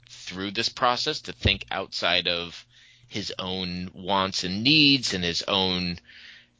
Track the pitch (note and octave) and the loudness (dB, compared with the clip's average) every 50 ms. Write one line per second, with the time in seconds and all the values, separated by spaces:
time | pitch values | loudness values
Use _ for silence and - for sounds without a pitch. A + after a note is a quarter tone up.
0 | - - - - - - F2+ F#2 G2 G2+ G2 A2+ A#2 - - - C3 B2 B2 B2 | -20 -20 -20 -16 -14 -10 -6 -6 -6 -4 -2 -2 -4 -4 -2 2 2 2 2 2
1 | - D3+ D#3 - - - - - - G2+ G2 G2+ - - - F#2 G2 - - - | -2 -4 -4 -6 -8 -12 -12 -2 0 0 0 0 -2 -6 -6 -6 -6 -6 -6 -2
2 | - F2+ F2 F2+ F2 F2 F2 E2+ E2+ E2+ - - - _ _ - - - - _ | 2 2 2 4 2 2 -2 -2 -4 -6 -10 -16 -20 _ _ -20 -20 -20 -20 _
3 | - _ - A2+ F#2+ - - - F#2+ F#2 F#2 F#2 F#2 F2+ F2 F2+ F2+ F#2 - - | -20 _ -8 -6 -6 -6 -8 -6 -6 -4 -4 -4 -4 -4 -4 -6 -8 -8 -10 -10
4 | F#2 F2+ G2 F#2+ F#2+ F#2+ F#2+ - - F2+ F#2 G2+ A2+ C3+ D#3 D#3 D3 C#3+ C#3 C3 | -2 2 2 2 2 2 -2 -4 -4 -2 -2 2 4 6 6 8 8 6 6 4
5 | A#2 - G2+ F2+ F2 F2 E2 - - - G2+ G2 F#2+ F#2 F#2 F2+ F2+ F2 F2 F2 | 2 -2 -2 0 0 0 -2 -2 -2 0 2 2 2 2 0 0 -2 -2 -4 -6
6 | _ - - - - - - - - _ _ | _ -20 -20 -20 -20 -20 -20 -20 -20 _ _